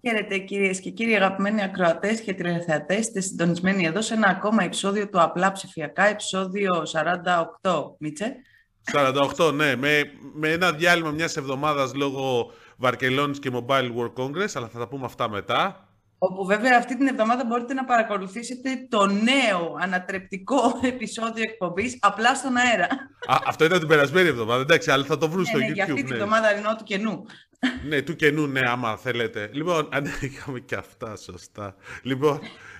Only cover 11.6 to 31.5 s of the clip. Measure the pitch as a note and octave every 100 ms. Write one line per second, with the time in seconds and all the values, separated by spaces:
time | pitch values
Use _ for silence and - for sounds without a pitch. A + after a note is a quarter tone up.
11.6 | D3+ C#3+ C3 C3+ C#3+ C#3 C3+ B2 A2+ -
12.6 | - - B2+ A#2+ B2+ C3 C#3+ C#3 C3+ B2
13.6 | A#2+ C3+ B2+ A#2 A#2 - C3 D3+ G#3 C#3+
14.6 | A#2 A#2 A#2 C#3 B2 - A#2+ G#2 F2+ B2
15.6 | F#3 F#3+ _ _ _ _ F#3+ F#3 F#3 G#3
16.6 | B3+ A#3+ - B3+ C4+ C4 A3 B3 A#3+ A#3+
17.6 | A#3+ C4+ C4 A#3+ G#3+ G3+ F#3+ G3+ A#3 B3
18.6 | C4+ C4 - A3 G3 G3 A3+ C4+ A#3+ F#3
19.6 | E3 D3 F3+ F#3 F#3 F#3+ F#3+ F#3+ - C4
20.6 | A#3+ B3 B3+ B3 A3 - A3+ A3 A3 -
21.6 | F3+ F3 A#3+ B3 G3+ G3 A#3 C4 C4+ B3
22.6 | B3 G#3+ F3 C4+ - _ - C3 C3 -
23.6 | D#3+ F#3 D#3 D#3 C#3 E3+ F3 A#2+ A2 B2
24.6 | C#3 E3 D3+ C#3 C#3+ D#3 D#3 F#3 F3 -
25.6 | - D#3 F#3+ - C4+ A3+ G#3 A3 A3 G#3
26.6 | G#3 A3 - G3 A3 E3 - - _ _
27.6 | C4 B3 C#3+ D3 C#3+ D#3+ D3+ D3+ D3 C3+
28.6 | B2 B2 A#2+ G#2 B2+ A#2+ A2+ A2+ G#2 C3
29.6 | D#3+ E3 D3+ C3+ D3 - C3+ - - B2+
30.6 | A#2+ G2+ - _ A2+ G2+ - F2+ -